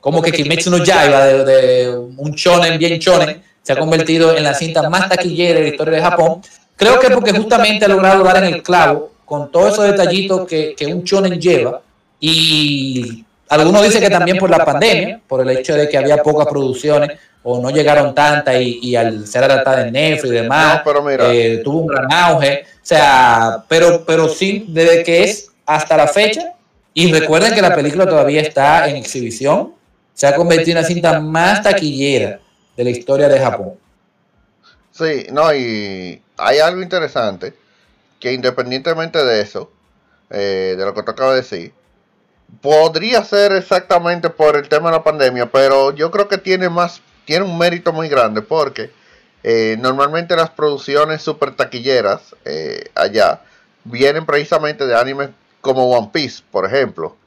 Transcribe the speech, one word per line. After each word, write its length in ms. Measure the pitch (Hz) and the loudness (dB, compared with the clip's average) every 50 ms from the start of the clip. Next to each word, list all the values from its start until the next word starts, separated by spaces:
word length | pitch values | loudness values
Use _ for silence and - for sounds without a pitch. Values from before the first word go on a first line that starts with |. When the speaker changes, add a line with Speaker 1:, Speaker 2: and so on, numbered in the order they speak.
| _ | _
Speaker 1:
como 160 | 139 156 170 | -2 -2 0
que 120 | 165 170 151 | 0 0 -2
Kimetsu 380 | 151 147 143 165 165 - 180 | -2 -2 -2 -2 -2 0 0
no 140 | 175 175 170 | 0 0 2
Yaiba, 400 | 175 185 170 151 143 143 135 139 | 2 2 4 4 4 4 4 6
de, 200 | 139 135 135 135 | 4 4 4 4
de 500 | 131 135 131 127 127 127 127 127 123 123 | 4 4 4 4 4 2 2 2 0 -4
un 360 | 123 123 123 131 131 143 151 147 | -6 -10 -12 -14 -12 -10 -10 -8
shonen 460 | - - 180 175 175 170 165 165 156 | -2 0 2 2 2 2 0 0 -2
bien 200 | 160 170 170 160 | -2 -2 -2 -2
shonen, 440 | - 185 180 180 175 147 151 - _ _ _ _ _ | 2 2 2 2 2 -2 -4 -12 _ _ _ _ _
se 100 | - 135 | -4 -2
ha 40 | |
convertido 600 | 131 156 156 165 160 165 160 160 165 165 160 160 | -2 0 0 0 0 0 0 0 2 4 4 2
en 80 | 156 151 | 2 0
la 80 | 143 139 | -2 -2
cinta 340 | 143 165 160 160 160 151 156 | -4 -6 -4 -2 -2 -2 0
más 180 | 165 185 185 196 | 0 -2 -2 -2
taquillera 500 | 190 180 180 180 156 156 180 175 170 160 | -2 -2 -2 -4 -2 -2 0 2 2 2
de 40 | 151 | 0
la 60 | 147 | 0
historia 240 | 151 143 151 160 160 | -2 -4 -4 -2 -2
de 80 | 156 165 | 0 0
Japón. 400 | 175 175 175 160 160 160 170 - - _ _ _ _ _ | 0 0 2 0 0 0 -4 -10 -20 _ _ _ _ _
Creo 240 | _ 196 220 254 254 | _ 2 4 4 6
que 80 | 262 254 | 4 4
porque 240 | 254 247 - 214 196 | 4 2 2 0 0
justamente 540 | 208 220 214 247 226 233 214 208 208 208 | 0 0 2 2 2 4 2 2 2 2
ha 20 | 202 | 2
logrado 340 | 196 190 190 190 190 190 190 | 4 4 4 4 4 6 6
dar 140 | 185 185 | 4 4
en 160 | 185 185 180 170 | 4 2 0 -2
el 100 | 175 - | -4 -4
clavo 500 | - 180 175 165 165 151 156 151 - _ _ _ | 0 2 2 4 2 2 -2 -4 -12 _ _ _
con 260 | _ 151 147 147 143 | _ -8 -8 -8 -2
todos 220 | - 170 185 208 208 | 0 2 2 2 2
esos 140 | 214 208 | 2 2
detallitos 600 | 202 190 196 185 175 180 190 190 196 190 175 185 | 2 2 2 2 2 2 0 -2 0 -2 -2 -2
que, 280 | - 165 156 151 156 151 | -4 -4 -4 -4 -4 -6
que 160 | - 151 143 170 | -6 -6 -6 -6
un 120 | 180 175 | -6 -4
shonen 360 | - 196 196 196 185 175 160 | -2 0 0 0 0 -2 0
lleva. 400 | 151 180 170 139 - 131 127 - _ _ _ _ _ _ _ _ | 0 2 2 2 0 -2 -6 -8 _ _ _ _ _ _ _ _
Y 1040 | - 156 165 160 160 160 156 151 151 147 147 139 135 135 131 127 120 120 117 113 - _ _ _ _ _ | -4 -2 0 0 0 0 0 0 0 -2 -2 -4 -4 -4 -6 -6 -8 -8 -12 -16 -20 _ _ _ _ _
algunos 340 | 151 151 151 165 190 208 208 | 2 2 4 4 4 4 4
dicen 200 | 220 220 226 - | 4 4 2 2
que 80 | 202 | 2
también 260 | 202 180 175 170 185 | 2 2 0 0 0
por 140 | 185 185 180 | 0 2 2
la 120 | 175 160 165 | 2 2 2
pandemia, 600 | 151 143 143 185 226 202 - 185 214 202 226 _ | 2 0 0 2 2 0 0 -2 -6 -10 -14 _
por 140 | _ 135 131 | _ -4 -2
el 80 | 127 127 131 | 0 0 -2
hecho 180 | 127 127 - 156 | -2 -2 -2 0
de 140 | 147 147 147 | 0 0 0
que 80 | 147 | 0
había 260 | 143 131 143 147 147 151 | -2 2 2 2 2 2
pocas 260 | 147 151 151 151 147 | 2 2 0 0 0
producciones 680 | 147 143 139 131 123 - - 151 147 147 147 143 147 - _ _ _ _ _ | -2 -2 -2 -4 -4 -4 -2 0 0 0 0 -2 -6 -12 _ _ _ _ _
o 160 | 120 123 123 | -6 -4 -4
no 120 | 123 127 | -4 -2
llegaron 440 | 143 151 151 151 147 147 139 - - | -2 0 2 4 4 4 2 2 0
tantas 460 | 147 147 147 147 147 147 139 127 127 | 2 2 2 2 0 0 0 0 0
y, 200 | 127 123 120 120 120 | 0 -2 -4 -8 -6
y 140 | 123 123 | -4 -2
al 300 | 117 117 117 110 107 107 | 0 0 -2 -4 -6 -12
ser 180 | - - 123 131 | -6 -2 0 2
adaptada 420 | 131 135 135 131 135 131 127 - | 2 2 2 2 2 0 0 0
en 80 | 117 117 | -2 -2
Netflix 360 | 135 151 156 156 147 147 131 | -2 0 0 -2 -2 -2 -2
y 60 | 120 | -2
demás, 380 | 117 117 117 135 151 160 156 151 | -2 -2 0 0 2 2 2 2
Speaker 2:
No, 60 | 151 151 | 2 0
pero 180 | 151 147 143 143 | 0 0 0 0
mira. 300 | 147 135 131 123 123 120 | 0 0 0 2 2 2
Speaker 1:
eh, 300 | 120 117 113 113 113 - | 2 2 0 0 -2 -4
tuvo 140 | 135 139 165 | -4 -2 -2
un 60 | 160 | -2
gran 260 | - 139 135 131 131 151 | -2 -2 -4 -2 0 0
auge. 520 | 170 175 175 165 - 143 139 139 143 - - _ | 2 2 4 2 2 2 0 0 -2 -6 -14 _
O 120 | _ _ | _ _
sea, 800 | - 175 156 147 143 135 131 127 120 117 117 113 113 113 113 - _ | 0 2 4 4 4 6 6 6 4 4 4 2 0 -2 -4 -4 _
pero, 360 | 160 165 170 175 175 165 165 | 2 4 4 4 4 2 0
pero 240 | 165 160 160 160 160 | 0 0 0 0 0
sí, 380 | 156 - 190 196 208 220 220 202 | -2 -2 -4 -4 -4 -6 -8 -6
desde 340 | 165 160 165 165 165 170 170 | -2 2 4 4 4 4 2
que 220 | 170 170 170 190 | 2 2 2 2
es 260 | 190 214 - - - _ _ _ | 0 -2 -6 -10 -20 _ _ _
hasta 320 | - 151 156 156 156 160 | -4 -2 -2 0 0 2
la 120 | 151 147 151 | 2 2 2
fecha, 440 | 147 196 214 214 220 - 349 339 - _ _ _ _ _ _ _ _ | 2 2 0 0 0 -4 -8 -10 -12 _ _ _ _ _ _ _ _
y 180 | 156 165 180 | 0 2 2
recuerden 440 | 160 160 156 151 156 165 196 226 220 | 2 2 2 2 2 2 2 2 2
que 80 | 214 190 | 2 2
la 120 | 175 180 | 2 2
película 320 | 160 143 147 139 175 190 | 2 0 -2 0 0 0
todavía 360 | 190 170 151 143 147 147 156 156 | 2 4 2 2 2 2 0 -2
está 440 | 156 - 139 135 143 156 170 151 | 0 0 0 2 4 4 4 2
en 100 | 147 139 | 0 -4
exhibición, 760 | 135 117 - - 131 120 113 - - 131 139 156 202 302 - - _ _ _ _ _ _ _ _ | -6 -10 -10 -10 -8 -8 -8 -10 -6 -2 0 0 0 -2 -6 -12 _ _ _ _ _ _ _ _
se 140 | - - 139 | -2 0 0
ha 80 | 143 | 2
convertido 420 | 143 170 170 170 160 165 165 170 165 | 2 2 2 2 2 2 0 0 0
en 40 | 160 | 0
la 60 | 165 | -2
cinta 300 | 175 170 170 165 160 160 | -4 0 0 0 0 0
más 420 | 151 156 160 160 170 185 208 208 208 | -2 -2 -2 0 0 2 0 0 0
taquillera 760 | 208 202 196 160 151 139 131 139 143 139 120 - - 101 - _ _ _ _ _ _ _ | 0 0 0 -2 -4 -4 -4 -2 -2 0 -2 -2 -4 -8 -12 _ _ _ _ _ _ _
de 80 | - 123 | -6 -4
la 60 | 123 | -4
historia 380 | 120 - - - 139 135 147 143 | -4 -6 -4 -2 0 2 4 4
de 120 | 139 131 | 4 2
Japón. 340 | 131 120 113 107 98 92 - _ _ _ _ _ _ _ _ _ _ _ _ _ _ _ _ _ _ _ _ _ _ _ _ | 2 0 -2 -4 -10 -12 -14 _ _ _ _ _ _ _ _ _ _ _ _ _ _ _ _ _ _ _ _ _ _ _ _
Speaker 2:
Sí, 340 | - 165 160 151 131 - - 131 | -6 -6 -4 -4 -6 -8 -8 -2
no, 200 | 143 160 165 151 | 0 0 0 0
y 720 | 139 127 120 113 107 104 101 98 95 92 90 85 - _ _ _ | 0 -2 -6 -6 -8 -8 -10 -10 -12 -12 -14 -16 -18 _ _ _
hay 220 | _ - 104 131 147 | _ -2 0 2 2
algo 220 | 156 165 180 185 185 | 2 0 0 -4 -8
interesante, 680 | 175 180 180 160 139 - 135 117 104 95 87 90 - - _ _ _ _ _ _ _ _ _ _ _ _ _ | -6 -4 -4 -4 -4 -4 -4 -4 -4 -6 -8 -14 -16 -16 _ _ _ _ _ _ _ _ _ _ _ _ _
que 120 | - 123 131 | -8 -6 -6
independientemente 920 | 127 123 127 127 - 120 123 123 131 131 170 165 160 160 165 - 165 147 | -2 -4 -4 -4 -4 -8 -6 -6 -8 -4 -6 -4 -4 -6 -6 -2 -2 0
de 160 | 127 113 107 | 0 0 -2
eso, 320 | 104 101 - 101 85 _ _ _ _ _ _ _ _ _ _ _ _ _ | -4 -6 -8 -14 -14 _ _ _ _ _ _ _ _ _ _ _ _ _
eh, 460 | - 101 101 101 98 95 92 92 92 92 | -10 -8 -6 -4 -4 -4 -4 -4 -6 -6
de 60 | 95 | -6
lo 100 | 101 98 | -8 -6
que 80 | 107 101 | -8 -8
tú 80 | 113 | -10
acabas 240 | 110 - 131 131 135 | -6 -4 -2 0 0
de 60 | 127 | -2
decir, 320 | 127 - - 90 85 - _ _ _ _ _ _ _ _ _ _ _ _ _ _ _ _ - _ | -2 -6 -12 -14 -14 -16 _ _ _ _ _ _ _ _ _ _ _ _ _ _ _ _ -20 _
podría 640 | _ 135 151 151 160 160 160 160 175 226 247 170 - | _ 2 4 4 4 2 0 -4 -4 -2 -2 -2 -2
ser 260 | - - 202 202 202 196 | 0 0 2 2 2 2
exactamente 800 | 190 185 - 202 180 180 - 196 175 170 170 175 175 170 165 | -2 -2 0 -2 -2 0 0 0 0 0 0 -4 -4 -4 -8
por 260 | - _ 156 151 147 | -2 _ 2 2 2
el 120 | 147 143 - | 0 -2 0
tema 220 | 156 151 160 170 | -2 0 0 0
de 80 | 165 160 | -2 0
la 40 | 160 | 0
pandemia, 440 | 156 151 151 139 127 127 123 120 113 | -2 0 2 0 0 0 -2 -6 0
pero 420 | - 135 135 139 143 135 135 139 139 | 2 2 2 4 4 2 2 0 0
yo 200 | 143 151 165 - | -2 -4 -4 -2
creo 160 | 202 202 202 | -2 -2 -2
que 100 | 202 190 | -2 -6
tiene 300 | - 185 185 185 185 180 | -2 -2 -2 -2 -2 -2
más, 340 | 170 170 175 170 - - _ _ _ _ _ | -2 -2 -2 -4 -4 -14 _ _ _ _ _
tiene 200 | - 151 175 196 | -4 -4 -4 -2
un 140 | 196 170 165 | -4 -4 0
mérito 340 | 170 180 170 175 170 175 160 | 0 0 -2 -2 -4 -4 -4
muy 160 | 160 160 156 | -4 -4 -2
grande, 320 | 143 135 120 110 107 107 | 0 0 0 0 0 -6
porque, 500 | 107 - 156 160 147 135 131 - 110 - _ _ _ _ _ _ _ _ _ _ _ | -6 -4 -2 -2 -2 -4 -6 -12 -14 -14 _ _ _ _ _ _ _ _ _ _ _
eh, 340 | 110 113 113 110 110 110 110 | -2 -2 0 0 -2 -4 -4
normalmente 560 | 123 131 131 135 139 143 151 165 170 170 175 | -4 -4 -2 0 -2 -2 -2 -6 -4 -4 -2
las 140 | 165 165 143 | -2 -2 -4
producciones 720 | _ - 151 151 143 135 - - 139 147 151 156 156 151 - | _ -4 -4 -4 -4 -4 -8 -4 0 0 0 0 -2 -8 -6
super 340 | - 151 - - 135 127 | -8 -6 -4 -6 -6 -4
taquilleras, 800 | - 131 - - 123 117 135 135 123 107 98 98 - _ _ - _ _ | -6 -6 -6 -6 -8 -4 -2 0 0 0 0 -2 -4 _ _ -20 _ _
eh, 400 | - 73 78 80 73 52 50 - - _ | -12 -10 -10 -10 -10 -10 -12 -14 -10 _
allá 460 | - 80 98 101 110 101 85 71 - _ _ _ _ _ _ _ _ _ | -2 -2 -2 0 0 0 0 0 -4 _ _ _ _ _ _ _ _ _
vienen 440 | 113 117 120 135 139 143 160 160 | -16 -4 0 0 0 0 -2 -4
precisamente 600 | 156 151 147 147 147 170 156 151 151 151 151 143 | -2 -4 -4 -2 0 -2 -2 -2 -4 -6 -6 -4
de 80 | 131 120 | 0 0
animes 360 | 113 123 131 135 135 139 135 - _ _ _ _ _ | 0 0 -2 -4 -8 -10 -10 -10 _ _ _ _ _
como 300 | _ 127 131 131 127 127 | _ -4 -2 0 0 2
One 200 | 123 120 107 104 _ | 2 0 0 -2 _
Piece, 300 | 165 147 120 - - _ _ _ | -6 -6 -6 -10 -14 _ _ _
por 140 | 104 92 | -4 -4
ejemplo 500 | 98 107 139 131 107 87 - 80 76 - _ _ | -2 -2 -2 -2 -2 -6 -10 -12 -12 -12 _ _